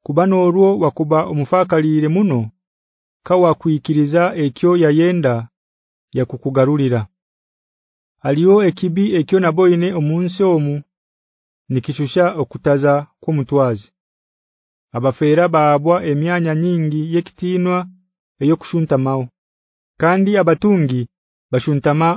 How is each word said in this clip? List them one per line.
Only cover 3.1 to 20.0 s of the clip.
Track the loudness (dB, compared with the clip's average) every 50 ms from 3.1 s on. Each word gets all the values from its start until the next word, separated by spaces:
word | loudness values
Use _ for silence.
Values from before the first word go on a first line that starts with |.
| _ _ -4
kawakwikiriza | 0 2 2 4 2 2 0 -2 -2 -2 -2 -2 -2 0 0 0 0 0 0 0 0 -2
ekyo | -2 -4 -4 -4 -2 0 0 2
yayenda, | 2 2 2 2 2 2 2 0 0 0 -2 -2 -2 -6 -10 _ _ _ _ _ _ _ _ _ _ _ _ -6
yakukugarulira. | -6 -4 -4 -6 -8 -6 -2 0 2 2 2 2 0 0 0 -2 -2 -4 -6 _ _ _ _ _ _ _ _ _ _ _ _ _ _ _ _ _ _ _ _ _ _
Aliyo | -4 -2 0 2 4 4 4 4 4
ekibi | 0 -2 -2 -4 -4 -2 0 0 0 0
ekyo | -2 0 0 0 0
naboine | 2 0 2 2 4 4 4 2 0 -2 -2
omunsi | -2 -2 -2 -2 -2 -4 -4 -2 0 0
omu, | 2 2 2 0 -2 -4 -6 -10 _ _ _ _ _ _ _ _ _ _ _ _ _ _ _ _ -4
nikishusha | -4 -4 -4 -6 -6 -6 -6 -4 0 0 0 0 0
okutaza | -4 -8 -8 -8 -4 0 0 0 2 2 2 2 0 -2 -6 _ _
kw'omutwazi. | -6 -4 -2 -2 -2 0 0 0 0 0 -2 -4 -8 _ _ _ _ _ _ _ _ _ _ _ _ _ _ _ _ _ _ _ _ _ -8
Abafeera | -2 -2 -2 -2 0 0 2 4 2 2
baabwa | 2 2 2 2 2 2 2 2 0 0 0 0
emyanya | -2 -4 -2 -2 -2 -2 -2 -2 -2 -2
nyingi | -2 -2 -2 -2 -2 -2 -2 -4 -4 -4 -2 -4
y'ekitinwa | -4 -4 -6 _ -8 -6 -4 -2 -2 0 0 -2 -2 -4 -8 -14 _ _ _ _ _ _ _ _ -2
ey'okushuntamaho, | 0 0 0 -2 -4 -6 -4 -2 -2 0 0 0 0 -2 -2 -4 -6 -8 _ _ _ _ _ _ _ _ _ _ _ _ _
kandi | -2